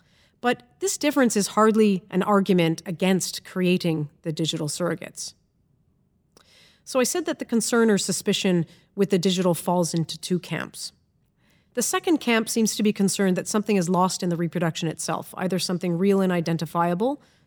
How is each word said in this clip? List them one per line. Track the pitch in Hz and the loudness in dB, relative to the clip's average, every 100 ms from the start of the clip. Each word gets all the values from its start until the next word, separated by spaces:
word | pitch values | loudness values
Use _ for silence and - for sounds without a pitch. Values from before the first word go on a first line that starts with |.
| _ _ _ _ | _ _ _ _
But | 240 240 _ - | -2 -2 _ -8
this | 381 - | -6 -2
difference | 294 285 240 208 | 0 4 2 2
is | 185 | 0
hardly | - 220 220 214 185 - | 4 4 6 4 2 -2
an | 190 | -2
argument | 202 202 196 180 165 160 | 2 2 4 4 2 0
against | - 160 185 185 - - | -6 -2 2 2 -2 -10
creating | - 185 180 180 170 156 147 _ | -8 -2 0 2 0 -2 -4 _
the | 170 | -8
digital | 156 156 165 151 | -4 -4 -4 -4
surrogates. | - - 160 - - - - _ _ _ _ _ _ _ _ _ _ _ _ _ _ | -4 -4 -4 -10 -14 -14 -16 _ _ _ _ _ _ _ _ _ _ _ _ _ _
So | - 262 | -4 0
I | |
said | 240 359 320 | 0 0 -2
that | 277 | -4
the | |
concern | - 226 - 233 226 | -2 -2 2 2 4
or | 196 | 2
suspicion | - - - 190 196 175 160 - _ | 0 -4 -2 0 2 0 -2 -8 _
with | - 190 | -2 0
the | 190 | 2
digital | 190 180 180 | 2 2 2
falls | 160 - 180 170 | 0 0 0 0
into | 170 156 - | -2 -4 -6
two | - 180 | -4 -4
camps. | - 160 65 - - _ _ _ _ _ _ _ _ | -4 -8 -8 -10 -16 _ _ _ _ _ _ _ _
The | - | -6
second | - 370 370 311 | -2 -2 0 0
camp | 240 226 226 | 2 0 0
seems | 233 214 - | 0 0 0
to | |
be | 214 | 0
concerned | 202 196 - 196 180 | 2 0 2 0 0
that | - | -2
something | 214 208 202 | -2 0 0
is | 170 | 2
lost | 180 185 - | 2 2 0
in | 180 | -4
the | 165 | -2
reproduction | 170 175 165 - 165 | -2 -2 -2 -2 -6
itself, | - - - - - | -6 -6 -6 -8 -6
either | 185 180 | -4 -2
something | - 180 180 165 | -2 -4 -2 0
real | 196 196 | 2 2
and | 185 | 2
identifiable, | 175 165 165 160 175 175 175 247 285 _ _ | 0 0 -2 -2 -2 0 0 -2 -4 _ _